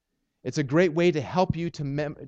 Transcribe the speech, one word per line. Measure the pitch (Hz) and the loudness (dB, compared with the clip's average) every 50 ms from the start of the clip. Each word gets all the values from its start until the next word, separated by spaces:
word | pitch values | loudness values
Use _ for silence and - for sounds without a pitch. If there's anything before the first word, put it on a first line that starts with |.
| _ _ _ _ _ _ _ _ - | _ _ _ _ _ _ _ _ -10
It's | 123 120 156 | -6 -4 -2
a | 147 | -2
great | 127 143 165 185 180 151 | 2 4 4 4 4 4
way | 165 175 175 | 4 2 2
to | 160 151 | 2 2
help | 123 98 120 175 185 180 - 160 | -2 -2 0 0 2 2 0 -2
you | 170 170 | -4 -6
to | - - 151 | -6 -6 -6
mem-, | 139 139 147 151 143 - - - | -4 -4 -4 -4 -6 -8 -10 -14